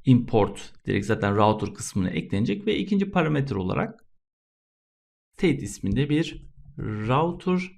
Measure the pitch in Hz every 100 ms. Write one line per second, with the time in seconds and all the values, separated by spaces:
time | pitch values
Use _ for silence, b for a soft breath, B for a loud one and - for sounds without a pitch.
0 | - 123 120 113 98 - - - - 98
1 | 98 107 101 101 107 104 98 - - 104
2 | 92 - - 98 123 202 220 - 190 202
3 | 196 185 156 147 139 101 92 98 92 -
4 | _ _ _ _ _ _ _ _ _ _
5 | _ _ _ - 185 139 101 - 98 110
6 | 143 151 160 - - - - - 107 107
7 | 110 135 170 175 185 180 185